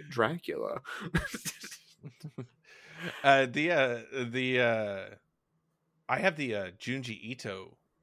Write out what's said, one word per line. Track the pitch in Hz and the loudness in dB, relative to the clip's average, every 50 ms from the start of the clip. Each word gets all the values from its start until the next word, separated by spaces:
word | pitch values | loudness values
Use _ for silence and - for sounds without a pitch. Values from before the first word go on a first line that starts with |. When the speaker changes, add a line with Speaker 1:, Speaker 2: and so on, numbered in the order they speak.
| - 147 | -6 -10
Speaker 1:
Dracula. | - 123 113 113 156 175 - - - - 57 52 - - - - - - 202 180 - | 0 2 2 2 2 -2 -6 -6 -4 -4 -4 -4 -4 -6 -8 -10 -12 -10 -10 -2 -2
<laughs> | - - - - - - 160 - - - - - - _ _ - _ - | -2 -2 -2 -8 -8 -8 -8 -10 -8 -14 -16 -16 -16 _ _ -20 _ -18
Speaker 2:
<laughs> | 151 - _ - 151 - - 127 - _ _ _ _ - - - - 156 160 170 175 - - - | -20 -18 _ -18 -16 -12 -12 -14 -14 _ _ _ _ -20 -20 -20 -20 -16 -10 -10 -10 -10 2 6
Uh, | 139 139 135 135 127 | 8 8 8 6 4
the, | 120 147 151 170 | 2 0 0 2
uh, | 175 156 135 127 120 117 110 - - 135 123 | 4 4 4 4 2 -2 -6 -8 -6 -4 -4
the, | 120 117 127 127 127 127 123 | -2 -2 -2 0 2 4 4
uh, | 123 120 113 110 107 101 98 98 95 101 104 - _ _ _ _ _ _ _ _ _ _ _ _ _ _ _ _ _ _ | 6 4 4 2 0 -2 -4 -6 -8 -12 -14 -20 _ _ _ _ _ _ _ _ _ _ _ _ _ _ _ _ _ _
I | 120 135 | -2 2
have | - 190 175 | 2 2 2
the, | 151 147 127 110 | 2 -2 -2 -2
uh, | 101 98 90 | -2 -4 -4
Junji | 90 - - - 127 135 127 120 110 92 | -8 -10 -6 -6 -4 -4 -4 -8 -10 -10
Ito | - 110 127 120 - 113 98 95 95 - - _ _ _ _ _ | -10 -12 -12 -8 -8 -8 -8 -8 -10 -14 -18 _ _ _ _ _